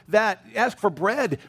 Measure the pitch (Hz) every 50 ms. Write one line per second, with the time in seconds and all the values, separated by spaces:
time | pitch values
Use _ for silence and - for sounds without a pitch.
0 | _ - 160 214 220 214 190 - - - - - 226 254 - - - 208 160 127
1 | 165 196 233 294 269 202 147 - -